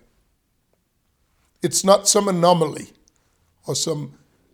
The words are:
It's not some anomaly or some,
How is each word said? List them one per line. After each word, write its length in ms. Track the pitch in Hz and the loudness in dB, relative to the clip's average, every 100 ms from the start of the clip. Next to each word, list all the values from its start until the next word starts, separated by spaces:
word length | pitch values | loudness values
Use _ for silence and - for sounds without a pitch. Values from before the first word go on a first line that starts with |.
| _ _ _ _ _ _ _ _ _ _ _ _ _ _ _ _ | _ _ _ _ _ _ _ _ _ _ _ _ _ _ _ _
It's 220 | 175 - | -4 -2
not 240 | 190 202 202 | 2 2 4
some 200 | 208 202 | 0 0
anomaly 640 | 180 175 175 156 - - _ _ _ _ _ _ _ - | 2 2 2 0 -6 -16 _ _ _ _ _ _ _ -10
or 100 | 135 | -6
some, 380 | - 151 127 - _ _ _ | -6 -6 -10 -16 _ _ _